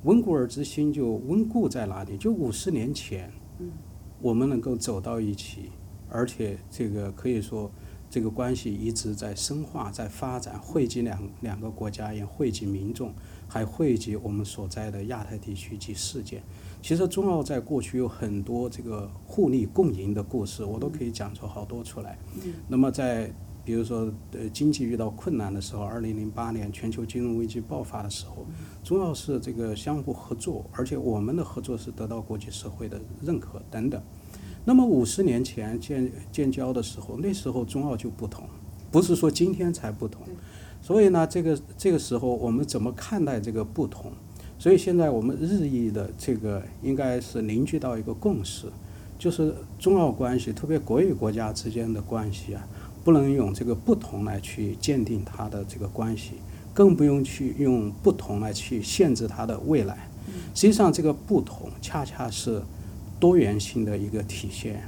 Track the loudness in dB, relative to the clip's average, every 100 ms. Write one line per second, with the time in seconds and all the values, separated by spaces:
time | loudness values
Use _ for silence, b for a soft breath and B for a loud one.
0 | 8 6 6 2 2 -2 -6 0 0 2
1 | 0 0 2 2 4 2 2 0 -4 -4
2 | -6 -2 0 2 0 -2 -2 0 0 -4
3 | -6 -8 -8 -14 -16 -12 -10 -10 -14 -16
4 | -16 -4 2 4 4 2 0 -2 -2 -4
5 | -4 -2 -2 -4 -8 -12 -14 -14 -16 -16
6 | -8 -2 -2 -2 -6 -6 -12 -6 -4 -2
7 | -4 -4 -2 0 -2 -6 -6 B B B
8 | -6 -2 -2 0 -2 -2 -2 -4 -2 -2
9 | -4 -6 -6 -6 -4 -4 -6 -6 -8 -6
10 | -8 -6 -6 -6 -8 -12 -4 0 0 0
11 | -2 -4 -8 -8 -8 -6 -8 -6 -6 -6
12 | -6 -6 -8 -2 -2 0 -4 -4 -4 -6
13 | -8 -8 B B B -6 -6 0 4 4
14 | 2 -4 -2 -4 -4 -6 -8 -6 -6 -6
15 | -6 -6 -8 -10 -8 -10 -8 -12 -10 -8
16 | -6 -6 -10 -12 -12 B B B -2 2
17 | 2 2 2 2 2 -2 0 -2 0 0
18 | -2 -2 -4 -2 -2 -2 -4 -6 -8 -6
19 | -8 -12 -6 2 4 4 2 4 4 2
20 | -2 -2 -2 -4 -4 -6 -6 -4 -4 -4
21 | -6 -6 -8 -8 -10 -10 -8 -8 -10 -10
22 | -12 -12 B B -10 -10 -2 4 4 4
23 | 0 0 -4 -8 -14 -12 -4 -2 0 -2
24 | -2 -6 -10 -8 -8 0 2 2 0 0
25 | -2 -4 -2 -2 -2 -4 -6 -6 -6 -4
26 | -4 -4 -6 -6 -6 -4 -6 -6 -6 -4
27 | -6 -4 -2 0 -2 -4 -6 -6 -6 -8
28 | -8 -8 -10 -12 -12 B B B 0 0
29 | 2 -4 -2 -4 -2 -4 -4 -4 -4 -4
30 | -4 -6 -6 -6 -4 -6 -6 -6 -4 -2
31 | 0 0 0 0 -2 -6 -6 -6 -6 -8
32 | -6 -6 -6 -8 -8 -10 -10 -10 -10 -10
33 | -12 -8 -2 -2 -2 -12 -10 -2 -2 -2
34 | -8 B B B B B 8 8 10 6
35 | 4 4 4 4 0 -2 -4 -6 -4 -2
36 | -2 -4 -8 0 0 0 -2 -2 -4 -8
37 | -10 -4 -2 -2 -2 -2 -2 -2 -2 -2
38 | -4 -6 -8 -8 -14 -14 -16 -16 4 6
39 | 8 6 4 4 2 4 0 0 -4 -4
40 | -6 -6 -14 -14 B B B B 4 8
41 | 8 8 4 2 2 2 -2 0 2 4
42 | 2 0 2 0 2 2 2 0 -2 -4
43 | -4 0 2 0 -2 -2 -2 -2 -2 -4
44 | -12 -14 -16 B B B 8 8 8 6
45 | 6 4 2 0 2 2 4 2 2 0
46 | -4 -4 -2 0 0 -2 -4 -6 -2 0
47 | 2 0 -2 -4 0 0 2 0 0 -2
48 | -4 0 2 2 -2 -8 -10 -12 B B
49 | B B 0 2 2 0 -10 0 6 6
50 | 6 4 2 2 0 -4 0 0 4 4
51 | 4 4 0 0 -2 -4 -4 -4 -2 -2
52 | -2 -4 -2 -4 -6 -8 -10 B B B
53 | 8 8 10 4 4 2 0 0 4 4
54 | 4 -4 -2 -4 -6 -4 -4 -2 2 2
55 | 2 -2 -4 -6 -6 -6 -6 -6 -6 -2
56 | -2 -2 -6 -12 -12 B B 10 10 10
57 | 6 6 2 0 -2 2 4 4 2 4
58 | 4 4 -2 -2 -2 -4 -4 -4 -2 4
59 | 6 6 0 -2 -4 -2 2 4 2 -4
60 | -12 B B B B 6 8 10 6 6
61 | 4 2 2 2 2 -8 -10 -10 -6 -4
62 | -4 -4 -6 -2 -2 -2 -4 B B B
63 | B 6 8 8 8 4 0 0 0 0
64 | 0 -2 -4 -6 -6 -6 -6 -8